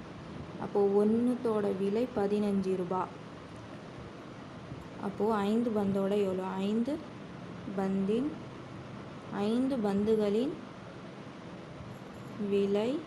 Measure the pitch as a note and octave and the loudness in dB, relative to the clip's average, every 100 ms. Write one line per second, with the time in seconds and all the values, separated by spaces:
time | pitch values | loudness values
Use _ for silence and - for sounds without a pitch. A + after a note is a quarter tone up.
0 | - - - - - - - G#3 G3+ G3+ | -10 -12 -12 -10 -10 -8 0 4 6 6
1 | G#3 A3+ B3 A#3+ A#3 G#3+ G3+ G3 G3 G#3+ | 6 6 4 2 2 2 2 2 2 2
2 | B3+ A3 G3+ G#3 G#3 G3 F#3+ F#3 F3 F#3 | 2 2 2 4 4 2 2 0 0 0
3 | - - - - - - - - - - | -2 -6 -14 -14 -14 -14 -12 -12 -12 -12
4 | - - - - - - - - - - | -12 -12 -14 -14 -12 -12 -12 -12 -12 -6
5 | G3+ G3 G#3 G#3+ G3 A3 A#3+ G#3+ G3+ G3 | -6 0 2 4 4 4 4 2 2 2
6 | G3 G#3 G3 F#3 F#3 F#3+ G3 A3 A#3+ D#4 | 4 4 4 2 0 0 2 2 2 -2
7 | - - - - - - - G3 F#3+ G3 | -4 -12 -12 -12 -12 -10 -6 -2 0 2
8 | F#3+ A3+ D4 - - - - - - - | 2 2 2 -2 -10 -12 -12 -12 -12 -12
9 | - - - G3 G#3 A#3 C4 C4+ G#3 G3 | -12 -12 -8 -2 0 2 2 2 2 2
10 | G#3 A3 G#3 G#3 C#4 - - - - - | 4 4 4 4 2 -2 -10 -14 -14 -12
11 | - - - - - - - - - - | -12 -12 -14 -12 -12 -12 -12 -12 -12 -12
12 | - - - - G#3 G3+ G3 G3+ A3+ D4+ | -12 -12 -12 -6 2 4 4 4 2 0